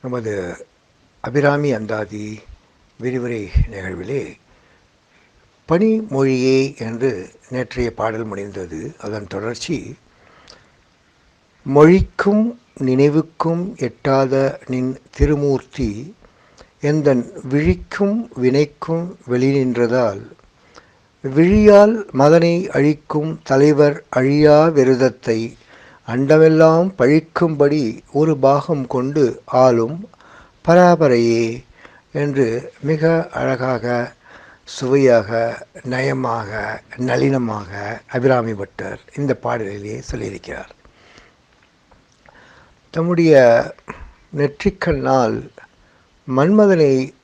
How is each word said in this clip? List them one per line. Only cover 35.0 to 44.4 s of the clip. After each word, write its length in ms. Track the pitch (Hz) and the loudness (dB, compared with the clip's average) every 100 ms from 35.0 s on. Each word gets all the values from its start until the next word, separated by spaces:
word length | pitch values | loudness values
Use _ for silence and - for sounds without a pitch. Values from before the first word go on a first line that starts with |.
| 135 117 101 117 117 113 - - | 6 4 2 -4 -4 -6 -16 -16
நயமாக, 1000 | 127 127 135 135 123 117 104 107 104 107 _ - | -8 -4 -4 -4 -4 -6 -8 -10 -10 -12 _ -8
நளினமாக 1040 | 127 127 135 135 117 107 95 101 101 113 _ | -4 0 0 0 -2 -6 -10 -12 -12 -12 _
அபிராமி 460 | 131 131 127 113 | -2 0 0 -2
பட்டர் 460 | 104 98 - 95 107 _ - | -8 -10 -12 -14 -14 _ -8
இந்த 220 | 139 120 | -6 -4
பாடலிலே 600 | 120 120 101 104 104 117 - | -6 -6 -8 -12 -12 -14 -12
சொல்லியிருக்கிறார். 600 | 123 107 92 - - - _ _ _ _ - _ _ _ _ _ _ _ _ _ _ _ _ _ _ _ _ _ | -10 -10 -12 -16 -16 -16 _ _ _ _ -20 _ _ _ _ _ _ _ _ _ _ _ _ _ _ _ _ _
தம்முடைய 460 | 165 170 170 165 143 123 117 120 - - - - _ _ | -6 -2 2 6 8 8 4 0 -12 -20 -20 -20 _ _
நெற்றிக்கண்ணால் 1120 | 147 | -4